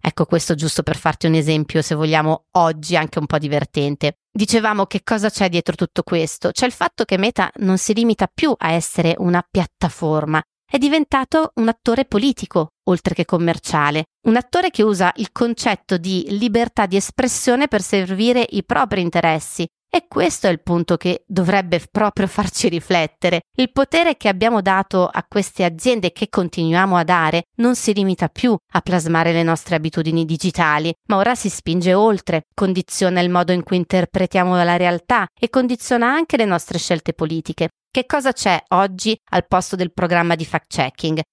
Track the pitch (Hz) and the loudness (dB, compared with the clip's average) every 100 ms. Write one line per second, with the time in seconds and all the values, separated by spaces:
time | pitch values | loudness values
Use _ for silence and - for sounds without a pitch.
0 | 170 - 160 170 - 156 156 - 156 160 | -4 -2 0 0 0 -2 -2 -2 -2 -2
1 | 165 - 165 160 151 156 147 160 147 151 | -2 0 2 2 2 0 0 -2 -2 -2
2 | 156 156 156 156 _ 180 165 156 151 170 | 0 2 2 -2 _ 2 2 0 -2 -2
3 | 156 - 151 151 147 147 139 - 143 143 | 0 -4 -2 -2 0 -2 -2 -4 -4 -2
4 | 151 - _ 208 208 226 214 208 190 196 | -4 -4 _ -4 0 2 2 0 -2 -4
5 | - 220 208 - 190 170 - 165 170 - | -4 -2 -2 0 0 0 -2 -4 -4 -4
6 | - 170 160 - - - 254 - - - | -2 -2 -2 -4 -4 -2 -2 -2 -6 -2
7 | - 185 208 - 190 - 190 190 - 214 | -2 0 0 0 -4 0 0 0 0 0
8 | 233 214 185 - 311 233 165 170 - - | 2 2 -2 0 -2 0 0 -2 -2 0
9 | 160 170 180 175 - 202 170 _ 165 - | 0 0 0 0 0 -4 -4 _ -6 -2
10 | 160 156 151 156 - _ _ 277 277 311 | -2 -2 0 -2 -4 _ _ 0 2 2
11 | 294 269 262 320 320 - 226 226 - 233 | 0 -2 2 0 0 0 -2 0 -2 0
12 | 269 208 269 247 - 180 156 _ - 175 | 0 0 0 -2 -2 -2 -2 _ -2 0
13 | - - 165 175 170 165 - 156 147 151 | 0 -2 -2 0 0 -2 -2 0 2 0
14 | 156 _ 247 226 - 349 370 - 214 190 | -4 _ 2 2 2 0 0 2 2 4
15 | 180 - 196 - 233 233 226 196 - 185 | 2 0 -6 -2 -2 0 -2 -2 -2 -4
16 | 175 185 - 202 240 220 220 - 202 190 | -2 -4 -4 -2 0 0 0 0 0 0
17 | - - 254 - - 247 285 214 - 202 | -2 -2 -2 0 2 2 2 0 0 -2
18 | 185 190 226 247 233 202 - - 226 196 | 0 0 2 2 0 -4 -2 -2 0 0
19 | 170 170 165 160 - - 165 _ _ 349 | 0 2 0 0 -4 -8 -8 _ _ -2
20 | _ - 349 - 202 165 - 175 170 170 | _ -2 0 0 0 0 0 -2 0 0
21 | 180 - _ 190 175 202 180 170 - - | 0 -4 _ 0 2 0 0 -4 -2 -2
22 | 214 - 190 - 185 - 202 170 - 180 | 0 0 -2 -2 -4 -2 -2 -2 -2 -2
23 | 156 _ 180 170 - - 254 - 277 330 | -2 _ -2 -2 -4 -4 -2 0 0 2
24 | 339 285 214 190 226 226 190 190 190 190 | 2 0 -2 2 2 2 2 0 0 0
25 | 180 - - 208 190 - 180 165 254 233 | 0 -2 -4 -4 -4 -2 -2 0 0 0
26 | 180 - 214 - 175 - 165 170 190 180 | -2 -4 -2 -2 -2 -2 0 2 2 2
27 | 165 180 160 165 - - 240 247 - 208 | 2 2 2 -2 -4 0 0 2 0 0
28 | 190 180 165 - 247 208 _ 196 - 180 | 0 0 -4 0 0 0 _ -4 0 0
29 | 160 165 165 165 165 160 - 165 156 165 | 2 0 2 2 0 -2 -2 -2 -2 -4
30 | 160 165 160 160 185 175 160 151 156 165 | -2 -2 -2 -2 -2 0 0 0 -2 -6
31 | - 202 214 247 196 - - 170 175 185 | -2 2 2 0 -4 -6 -4 0 2 4
32 | 220 196 - 165 - - 190 185 - - | 4 2 -2 -4 -4 -4 -2 -2 -4 -2
33 | 185 180 180 180 175 180 156 185 170 185 | 0 2 2 2 2 0 0 -2 0 0
34 | 175 - 185 190 180 180 175 175 175 175 | 0 -2 0 0 2 2 2 2 0 0
35 | - 240 185 _ 233 262 247 240 - 240 | 0 -2 -2 _ 0 0 0 -4 0 0
36 | 233 294 330 277 214 175 - 175 - 165 | 2 0 0 0 2 0 -2 -8 -2 -2
37 | - - 160 160 - 156 170 _ _ - | -2 -6 -4 -6 -8 -6 -6 _ _ -4
38 | 247 302 262 - 202 170 _ 185 196 185 | 0 0 0 0 0 0 _ 0 0 -2
39 | 220 214 _ 180 - 185 - 185 180 - | -4 -4 _ -2 0 -2 0 -4 -4 -2
40 | 180 175 170 165 160 156 _ - 131 - | 0 2 2 -2 -2 -6 _ -4 -4 -4
41 | 165 156 - | -4 -4 -6